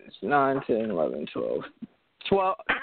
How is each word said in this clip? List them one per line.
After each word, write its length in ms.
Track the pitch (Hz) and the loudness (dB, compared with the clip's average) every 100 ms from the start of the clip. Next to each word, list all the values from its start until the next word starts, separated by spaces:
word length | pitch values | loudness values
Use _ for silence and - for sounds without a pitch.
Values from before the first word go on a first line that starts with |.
| 50 - | -20 -10
nine, 380 | 95 120 135 135 - | 0 4 4 0 0
ten, 240 | 117 110 | 0 0
eleven, 360 | 90 73 65 - | 0 0 -2 -6
twelve, 280 | - 57 60 - - - _ _ _ - | -6 -4 -4 -6 -14 -18 _ _ _ 0
twelve, 280 | 196 190 - - 240 | 2 2 -2 -2 -2